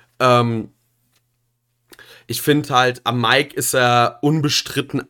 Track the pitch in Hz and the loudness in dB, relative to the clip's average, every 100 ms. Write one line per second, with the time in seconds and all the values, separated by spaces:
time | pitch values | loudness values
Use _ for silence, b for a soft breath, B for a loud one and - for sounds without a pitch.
0 | b - 127 123 120 113 - _ _ _ | b -2 2 2 2 -2 -8 _ _ _
1 | _ _ _ _ _ _ _ _ _ - | _ _ _ _ _ _ _ _ _ -20
2 | B B B 110 - 147 147 127 127 123 | B B B -6 0 0 0 0 0 -2
3 | - 123 113 131 143 147 - 131 123 120 | -4 -2 2 2 0 -4 -2 0 2 2
4 | 117 - 147 160 143 - - 135 120 139 | 2 0 -2 0 0 -2 -4 -6 -6 -6